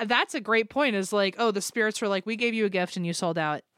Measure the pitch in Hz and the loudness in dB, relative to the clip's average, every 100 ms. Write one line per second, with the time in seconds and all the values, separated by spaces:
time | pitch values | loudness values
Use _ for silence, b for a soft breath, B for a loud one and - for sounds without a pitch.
0 | 214 240 349 320 214 220 220 262 285 202 | 0 2 2 -2 0 2 2 0 2 2
1 | 190 208 196 185 233 196 - - 214 214 | 0 2 0 2 0 0 -4 0 0 0
2 | 214 196 190 226 233 226 208 185 180 - | 0 -2 -2 -2 0 2 0 2 -2 -2
3 | 170 170 180 165 156 151 - | -4 -2 -2 0 -2 -2 -6